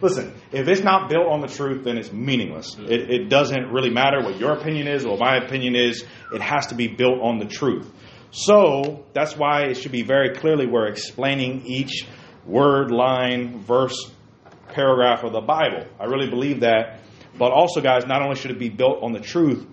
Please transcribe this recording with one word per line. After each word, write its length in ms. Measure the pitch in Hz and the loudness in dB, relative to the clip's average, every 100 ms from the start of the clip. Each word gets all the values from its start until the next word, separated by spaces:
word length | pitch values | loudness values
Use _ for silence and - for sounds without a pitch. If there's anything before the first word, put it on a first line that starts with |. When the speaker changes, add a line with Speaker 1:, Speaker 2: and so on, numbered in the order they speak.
Speaker 1:
Listen, 320 | 185 131 127 - - | 0 0 -6 -14 -10
if 160 | 135 135 | -4 0
it's 140 | 190 | 2
not 260 | 202 190 - | 4 2 2
built 180 | 170 175 | 0 2
on 140 | 151 | 0
the 60 | 139 | -4
truth, 380 | - 139 131 | -6 -4 -4
then 120 | 123 117 | -4 -6
it's 160 | 101 | -6
meaningless. 640 | 101 135 123 92 78 - | -6 -2 0 -2 -8 -14
Speaker 2:
Mm-hmm. 180 | - - | -10 -2
Speaker 1:
It, 180 | 117 117 | -2 0
it 180 | 123 104 | -2 2
doesn't 400 | 135 131 135 117 | 2 2 -2 -4
really 160 | 127 127 | -2 0
matter 320 | 113 139 139 | 2 2 2
what 160 | 107 98 | -2 -4
your 140 | 131 | -2
opinion 360 | 151 156 156 143 | -2 -4 -4 -4
is 180 | 143 120 | -4 -2
or 100 | 101 | 0
my 200 | 120 131 | 2 2
opinion 380 | 123 135 123 | 0 -4 0
is. 300 | 123 120 113 - - - | 2 2 0 -12 -20 -12
It 80 | 110 | -8
has 240 | - 147 - | -4 -4 -4
to 80 | |
be 140 | 120 117 | -4 -4
built 320 | 101 127 127 | 2 2 2
on 160 | 113 113 | -2 -4
the 80 | 104 | -6
truth. 440 | - 139 92 - - - - - | -4 -2 -2 -8 -20 -20 -20 -18
So 760 | - - 208 180 139 143 147 - | -4 4 6 6 2 -4 -8 -6
that's 220 | 139 151 147 | -2 -2 0
why 300 | 147 147 143 | 0 2 0
it 80 | 127 | -4
should 160 | 135 | -6
be 100 | 123 | -6
very 320 | 113 135 131 | 0 2 2
clearly 320 | - 160 151 127 | 0 0 2 2
we're 220 | 117 107 | 0 0
explaining 760 | 101 - - 135 139 127 127 127 | -4 -10 -4 -2 0 -2 -6 -6
each 400 | 131 135 - - - - - | -4 -4 -6 -12 -18 -20 -18
word, 460 | - 110 143 139 127 | -2 2 4 4 2
line, 720 | 120 127 127 127 123 120 120 | 2 2 2 0 -2 -4 -8
verse, 500 | 98 123 131 - - - - _ - - - | 0 2 2 -2 -12 -18 -20 _ -20 -20 -10
paragraph 520 | - 135 127 123 117 | 0 2 4 4 2
of 100 | 117 | -2
the 80 | 110 | -4
Bible. 460 | 107 156 143 87 - - | 0 0 0 -2 -10 -8
I 60 | 107 | -4
really 220 | 135 131 | -2 -2
believe 320 | 123 139 131 | -2 -2 0
that. 380 | 117 113 113 - - - - - | 4 4 2 -10 -20 -20 -14 0
But 140 | 123 | 2
also, 300 | 135 175 165 | 4 4 2
guys, 260 | 135 127 123 | 2 2 2
not 160 | 143 | -2
only 140 | 139 131 | -2 -4
should 160 | 135 | -6
it 80 | 123 | -6
be 80 | 120 | -6
built 340 | 101 131 - | 2 2 2
on 100 | 120 | -4
the 60 | 110 | -8
truth, 480 | - 175 156 123 - | -4 0 2 0 -6